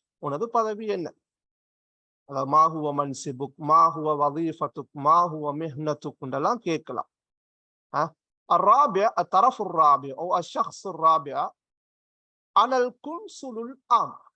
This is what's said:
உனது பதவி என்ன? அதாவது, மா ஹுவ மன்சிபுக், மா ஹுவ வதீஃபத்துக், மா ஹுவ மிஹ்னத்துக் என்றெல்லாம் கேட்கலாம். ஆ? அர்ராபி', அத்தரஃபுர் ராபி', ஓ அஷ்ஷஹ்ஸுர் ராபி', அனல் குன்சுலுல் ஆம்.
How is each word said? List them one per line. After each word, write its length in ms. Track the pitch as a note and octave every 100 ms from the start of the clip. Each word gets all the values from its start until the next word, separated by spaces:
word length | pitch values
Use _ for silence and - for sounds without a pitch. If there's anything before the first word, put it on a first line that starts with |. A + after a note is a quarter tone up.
| _ _
உனது 300 | D3 C#3+ A#3
பதவி 380 | A#3 A3 G#3 A3
என்ன? 280 | G3 D3 - _ _ _ _ _ _ _ _ _ _
அதாவது, 260 | _ C#3 C3+
மா 240 | D3+ D#3+
ஹுவ 200 | D#3+ D3+
மன்சிபுக், 600 | C#3+ C#3+ C3 D3+ B2 C#3
மா 420 | _ D3+ D#3+ E3 D3+
ஹுவ 40 |
வதீஃபத்துக், 880 | D3+ D3 D3 D3 E3 D#3 C#3+ - C3
மா 440 | D3 C#3 E3 F3
ஹுவ 200 | D#3 D3 D3
மிஹ்னத்துக் 640 | D#3+ C3+ D3+ D3 D3+ -
என்றெல்லாம் 400 | C3+ C3+ E3+ A#3+
கேட்கலாம். 520 | F3+ D#3+ D#3+ A#2+ - _ _ _ _ _ _ _ _
ஆ? 200 | C#3 E3 _ _ _ -
அர்ராபி', 580 | E3+ G3 B3+ C#4+ F#3+ A3 -
அத்தரஃபுர் 580 | E3+ F#3+ A#3+ - F#3+
ராபி', 400 | E3 D3+ C#3 C3+
ஓ 240 | - F3 F3+
அஷ்ஷஹ்ஸுர் 600 | E3 D4+ - - G3 D#3
ராபி', 480 | D#3+ D#3+ C#3+ C3+ F#3 _ _ _ _ _ _ _ _ _ _ -
அனல் 360 | A#3+ C4 B3 B3
குன்சுலுல் 760 | C#4+ E4+ G#4 - C4 A3 A#3 C4 -
ஆம். 460 | A3+ C#3+ - _